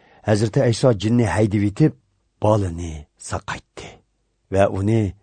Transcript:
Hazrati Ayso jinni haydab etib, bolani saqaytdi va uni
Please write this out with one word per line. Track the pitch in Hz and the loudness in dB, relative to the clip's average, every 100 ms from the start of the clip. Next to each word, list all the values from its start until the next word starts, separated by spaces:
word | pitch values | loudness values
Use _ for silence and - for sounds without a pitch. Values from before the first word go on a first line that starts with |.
| _ _ | _ _
Hazrati | - 104 110 143 | -2 0 2 2
Ayso | 127 113 131 | 0 2 2
jinni | 101 107 120 107 | 2 0 0 2
haydab | 90 110 104 | 0 0 2
etib, | 101 101 151 - _ _ _ _ | -2 2 0 0 _ _ _ _
bolani | 107 107 95 82 85 78 73 _ | 0 2 0 -8 -10 -12 -18 _
saqaytdi | - 90 - - - - - - _ _ _ _ _ | -10 -10 -10 -14 -16 -20 -20 -20 _ _ _ _ _
va | 95 98 | 0 0
uni | 98 101 113 101 - | 0 0 0 0 -6